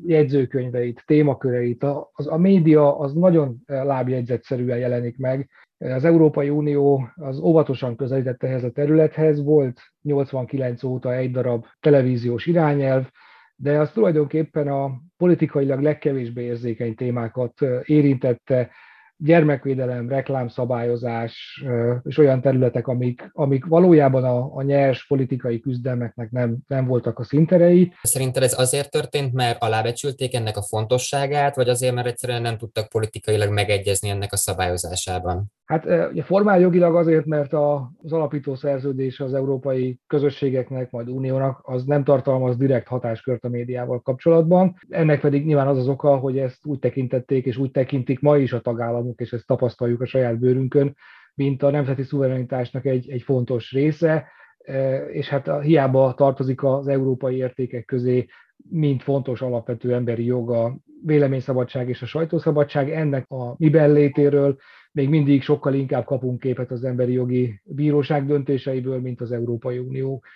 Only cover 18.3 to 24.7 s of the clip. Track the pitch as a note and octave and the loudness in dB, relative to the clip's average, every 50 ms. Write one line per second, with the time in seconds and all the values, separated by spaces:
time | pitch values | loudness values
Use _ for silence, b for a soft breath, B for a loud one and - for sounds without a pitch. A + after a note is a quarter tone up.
18.3 | A#2 - _ - C3 B2+ A#2 - b b b b b b b b b - D#3 D3 | -2 -2 _ -2 0 0 -2 -2 b b b b b b b b b -4 2 4
19.3 | E3+ E3+ D3+ D3+ C#3+ C3 - C#3 C3+ C3 B2+ B2 B2 B2 A#2+ A#2+ C3+ C3+ B2+ - | 4 6 4 4 0 0 -2 -4 -4 -2 -4 -4 -4 -6 -6 -4 -4 -4 -2 -2
20.3 | C3+ C3 B2 A#2 - - B2 A#2+ B2 A#2 A#2+ A#2+ A#2+ A#2 B2 A#2+ A#2 A2+ A#2 A#2 | -4 -4 -4 -6 -6 -6 -4 -4 -2 -2 -2 -2 -2 -2 -4 -4 -4 -4 -6 -8
21.3 | - - - - - - C3+ C3 A#2+ A#2 A#2 A#2+ B2 B2 - C#3+ B2+ D#3 D3 C3+ | -10 -14 -18 -18 -16 -12 -6 -4 -2 -2 0 0 -2 -4 -6 -2 2 4 4 6
22.3 | C3 B2+ B2+ C#3 B2+ B2+ B2+ A#2+ - B2 A#2 C3+ B2 B2 B2 B2 A#2+ - G3+ - | 4 2 2 2 2 2 2 2 0 -2 -4 -2 -2 -2 -2 -4 -4 -6 -12 -12
23.3 | - - D3 C#3 C#3 C3 - E3+ D#3+ E3+ F#3 F3+ E3 D3+ C#3+ C3 C3 C3 B2+ B2+ | -6 -4 -2 0 0 -2 0 2 4 6 6 8 8 6 6 4 2 2 0 0
24.3 | B2 B2 B2+ D3 - C#3 C3+ C#3 | 0 -2 -4 -6 -6 -6 -2 0